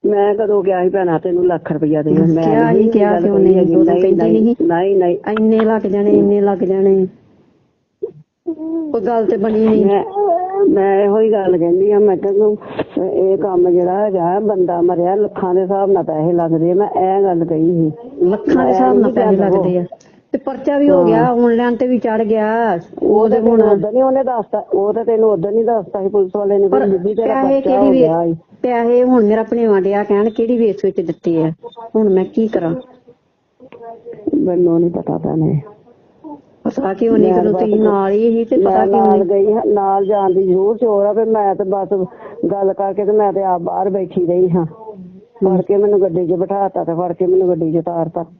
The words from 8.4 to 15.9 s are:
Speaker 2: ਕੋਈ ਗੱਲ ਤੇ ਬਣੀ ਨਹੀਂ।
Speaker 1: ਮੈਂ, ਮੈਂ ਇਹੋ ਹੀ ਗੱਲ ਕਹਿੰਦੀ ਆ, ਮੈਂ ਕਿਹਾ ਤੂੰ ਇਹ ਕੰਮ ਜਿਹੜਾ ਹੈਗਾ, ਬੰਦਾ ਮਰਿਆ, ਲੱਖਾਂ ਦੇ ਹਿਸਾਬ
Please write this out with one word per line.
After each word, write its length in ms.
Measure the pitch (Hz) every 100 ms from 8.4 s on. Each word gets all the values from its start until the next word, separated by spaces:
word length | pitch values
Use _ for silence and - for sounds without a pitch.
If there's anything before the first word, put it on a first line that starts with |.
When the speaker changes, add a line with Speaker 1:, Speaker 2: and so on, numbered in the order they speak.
| - 311 320 330 311
Speaker 2:
ਕੋਈ 100 | 254
ਗੱਲ 240 | 196 233 208
ਤੇ 120 | 220
ਬਣੀ 300 | 220 220 220
ਨਹੀਂ। 180 | 214 202
Speaker 1:
ਮੈਂ, 200 | 202 - 392 415 339 370 392 392
ਮੈਂ 340 | 196 196 196
ਇਹੋ 160 | 202 214
ਹੀ 120 | 220
ਗੱਲ 260 | 214 190 180
ਕਹਿੰਦੀ 340 | 170 175 196
ਆ, 80 | 208
ਮੈਂ 180 | 415 359
ਕਿਹਾ 160 | -
ਤੂੰ 240 | 196 - 208 - - - - 185
ਇਹ 320 | - 190 196
ਕੰਮ 320 | 202 180 180
ਜਿਹੜਾ 360 | 175 180 190 214
ਹੈਗਾ, 340 | 190 170 190
ਬੰਦਾ 420 | 214 196 180 175
ਮਰਿਆ, 340 | 175 175 175 196
ਲੱਖਾਂ 400 | 208 - 185 180
ਦੇ 60 |
ਹਿਸਾਬ 300 | 185 196 196